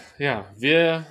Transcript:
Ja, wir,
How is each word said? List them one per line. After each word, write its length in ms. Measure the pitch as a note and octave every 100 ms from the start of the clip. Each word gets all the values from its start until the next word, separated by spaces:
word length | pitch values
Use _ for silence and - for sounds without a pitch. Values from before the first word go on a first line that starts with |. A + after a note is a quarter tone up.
| - -
Ja, 340 | C#3+ A2+ G2 G2+
wir, 480 | C3 E3 E3 E3 D3+